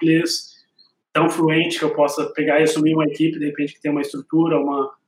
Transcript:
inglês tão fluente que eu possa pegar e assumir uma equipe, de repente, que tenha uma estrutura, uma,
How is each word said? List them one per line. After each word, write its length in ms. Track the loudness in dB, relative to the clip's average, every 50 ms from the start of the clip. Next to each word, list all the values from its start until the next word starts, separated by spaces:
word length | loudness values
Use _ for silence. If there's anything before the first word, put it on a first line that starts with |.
inglês 540 | 2 2 2 2 0 -2 -4 -8 -10 -14 -20 _ _ _ _ -20 _ _ _ _ _ _ 0
tão 160 | 0 0 0
fluente 480 | 2 0 0 2 2 2 0 0 -2
que 80 | -2 -2
eu 80 | -2 0
possa 320 | 0 0 0 0 -2 -6 -4
pegar 280 | -4 -2 0 2 2 4
e 40 | 4
assumir 320 | 2 2 2 2 2 2
uma 100 | 2 0
equipe, 320 | 0 0 0 0 0 0
de 80 | -2 -4
repente, 280 | -6 -4 -4 -6 -6 -6
que 80 | _
tenha 100 | -6 -4
uma 100 | -4 -4
estrutura, 560 | -4 -6 -8 -12 -8 -2 0 0 2 2 2
uma, 340 | 0 0 0 -2 -2 -4 -6 -8 _ _